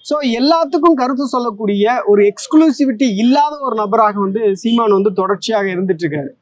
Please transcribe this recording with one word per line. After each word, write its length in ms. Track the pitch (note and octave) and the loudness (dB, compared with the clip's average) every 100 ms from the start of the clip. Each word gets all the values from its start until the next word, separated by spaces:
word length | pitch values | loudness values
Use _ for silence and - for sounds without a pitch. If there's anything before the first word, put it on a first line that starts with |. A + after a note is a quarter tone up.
So 180 | - D4 | -4 -4
எல்லாத்துக்கும் 720 | C4+ A#3 C#4 E4 D#4 E4 E4 | -2 0 2 2 2 2 2
கருத்து 340 | C#4+ B3 C4+ C4+ | 2 0 -2 -2
சொல்லக்கூடிய 760 | B3+ A#3+ G#3 G#3+ G3+ G#3 - - | -2 -4 -4 -2 0 0 0 2
ஒரு 180 | G#3 | 4
எக்ஸ்க்ளூசிவிட்டி 920 | G3+ G3+ - D#4 D#4+ C4 C4+ A3 C4 G3 | 2 0 0 2 4 2 -2 0 -2 0
இல்லாத 440 | A#3 C#4+ D4 D4 | 2 2 0 -2
ஒரு 160 | C4+ A3 | -4 -4
நபராக 440 | G#3+ A#3 G#3+ G3+ | 0 2 2 0
வந்து 360 | G3 G#3 G#3+ G3 | -2 0 0 0
சீமான் 360 | A3+ A#3 A3+ | 0 0 2
வந்து 220 | G3 G#3 | 2 2
தொடர்ச்சியாக 540 | F#3+ F#3+ G3 - A3 G3 | -2 -2 -4 -2 -2 -2
இருந்துட்டு 360 | F3+ F#3+ E3 | -4 -4 -2
இருக்காரு. 240 | E3 D3 C3+ - | -4 -4 -8 -14